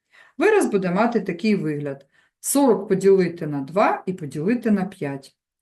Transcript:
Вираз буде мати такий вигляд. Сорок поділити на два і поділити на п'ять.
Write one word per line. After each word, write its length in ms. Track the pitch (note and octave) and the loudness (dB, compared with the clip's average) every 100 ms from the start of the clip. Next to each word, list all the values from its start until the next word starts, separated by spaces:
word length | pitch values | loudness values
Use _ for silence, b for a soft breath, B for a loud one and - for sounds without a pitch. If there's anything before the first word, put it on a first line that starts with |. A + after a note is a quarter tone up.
| _ b b - | _ b b -2
Вираз 280 | F4 G#4+ C4 | 2 4 2
буде 260 | G3+ F3+ | 0 0
мати 300 | F3+ A#3 A#3 | 0 2 0
такий 340 | - E3+ A3 G3 | -2 -2 0 0
вигляд. 500 | D#3 D3 D3 C#3 - _ _ _ | 0 -4 -6 -10 -14 _ _ _
Сорок 480 | - C4+ C#4 G#3 - | -2 2 4 2 0
поділити 600 | F#3 G3 F#3+ E3+ - D#3 | 2 4 4 2 -4 -6
на 140 | D3 | -6
два 420 | C3+ F3 A#3+ G#4 - | -4 0 0 0 -6
і 80 | |
поділити 580 | F#3 D3 D#3 E3 A#3+ A#3 | -8 -8 -6 -2 -2 0
на 140 | G3+ F3+ | 0 -2
п'ять. 500 | - C#3+ C#3 - _ _ _ | -6 -8 -10 -14 _ _ _